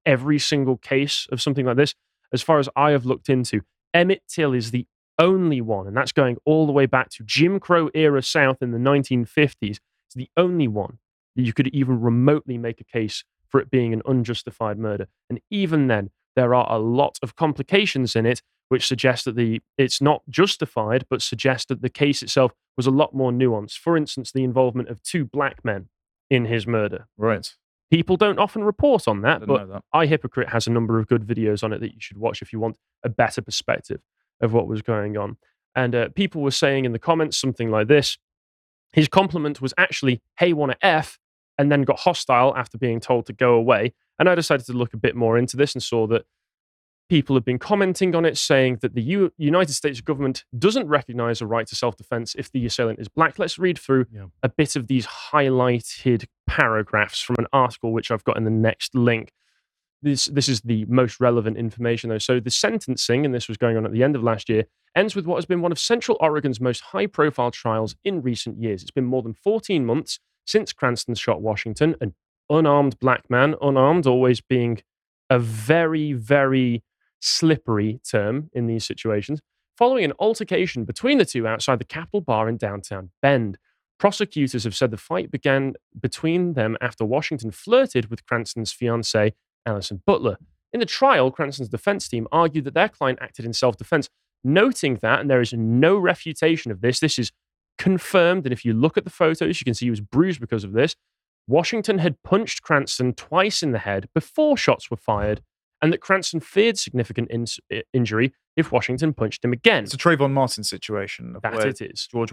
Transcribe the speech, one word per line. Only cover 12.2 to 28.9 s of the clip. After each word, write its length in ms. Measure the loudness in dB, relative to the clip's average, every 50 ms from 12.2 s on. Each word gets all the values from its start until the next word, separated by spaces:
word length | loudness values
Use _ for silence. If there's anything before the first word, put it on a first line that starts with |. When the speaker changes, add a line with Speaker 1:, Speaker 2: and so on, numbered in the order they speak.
| 4 4 2 2 -2 -6 -8
Speaker 1:
make 220 | -6 -6 -8 -10 -10
a 60 | -12
case 400 | _ -6 -4 -4 -4 -6 -10 -14 _ _ _ _ _
for 100 | -2 -2
it 100 | 0 2
being 220 | 0 0 0 0
an 100 | -2 -4 -2
unjustified 760 | -2 -2 -2 -2 -4 -6 -8 -10 -12 -10 -6 -6 -6 -6 -4
murder. 280 | -6 -6 -6 -6 -8 -10 _ _ _ -12
And 120 | -12 -12 _ -8
even 380 | -4 -2 -2 0 2 2 2
then, 240 | 2 2 0 -2 -6 _ _ _ _ 0
there 180 | 0 2 4 4
are 160 | 2 2 2 0
a 60 | -2
lot 380 | 0 0 2 2 0 0 -2 -6
of 140 | -10 -10 -4
complications 800 | -2 0 0 0 -2 -4 0 2 2 2 2 0 -2 -2 0 0
in 100 | 0 2
it, 160 | 0 0 -2 _ _ _ _ _ -2
which 180 | -2 0 0
suggest 380 | -2 -2 0 2 0 0 0 -2
that 100 | -6 -2
the, 260 | 0 0 0 0 -4 _ _ -2
it's 240 | 0 0 0 0 2
not 200 | 2 2 2 0 -4 -6
justified, 760 | 0 2 2 2 2 -4 -6 -6 -4 -4 -2 0 0 -2 -2 -2
but 120 | -4 -4
suggest 460 | -4 -6 -6 -2 0 0 0 0 -4
that 140 | -6 -6 -4
the 80 | -4 -6
case 340 | 0 0 2 2 0 -2 -4
itself 300 | -2 2 2 2 2 0 _ _ _ -6
was 100 | -2 0
a 40 | 2
lot 220 | 4 4 2 2 0
more 180 | -2 -2 0 2
nuanced. 440 | 2 2 2 2 0 -6 -10 -12
For 200 | -6 -2 0 0
instance, 340 | 0 0 -2 -8 -12 -10 -6
the 140 | -4 -2 -2
involvement 420 | 0 2 2 2 2 0 -4 -6
of 160 | -8 -10 -12 -10
two 220 | -6 -4 -4 -4
black 400 | -2 -2 -2 -2 -2 -4 -6 -6
men 240 | -6 -6 -6 -8 -14 _ _ _ _ _ _ _ 0
in 160 | 2 2 2
his 200 | 0 -2 -4 -2
murder. 420 | -2 -2 -2 -2 -2 -6 -8 -14 _ _
Speaker 2:
Right. 360 | -4 -2 -2 -2 -2 -6 -12 -18 _ _ _ _ _ _ 0
Speaker 1:
People 260 | 2 2 2 2 2
don't 240 | 2 2 2 2 0
often 240 | -2 -2 -2 -4 -4
report 420 | -4 -2 2 2 2